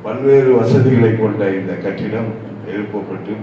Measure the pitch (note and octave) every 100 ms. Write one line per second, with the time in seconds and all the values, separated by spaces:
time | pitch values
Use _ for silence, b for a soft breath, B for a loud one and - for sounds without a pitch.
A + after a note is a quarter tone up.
0 | G#2+ A#2+ C3+ C#3 C3 A#2+ A2 - C3 A#2+
1 | A2+ G#2+ G#2+ G#2 G2 F#2+ F#2 F2 F#2+ G2+
2 | G#2 A2 G#2+ - - - G#2+ G#2 G#2 G#2
3 | G2 F#2+ - G#2+